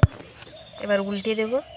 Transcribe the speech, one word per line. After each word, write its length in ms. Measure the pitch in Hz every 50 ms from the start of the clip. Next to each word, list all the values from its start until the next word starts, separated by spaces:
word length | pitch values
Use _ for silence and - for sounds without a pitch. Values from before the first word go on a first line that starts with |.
| - - - - - - - - - - - - - - - -
এবার 160 | - 208 202 196
উল্টে 320 | 196 202 202 196 190 226 220
দেব। 180 | 220 220 220 247 277 - - -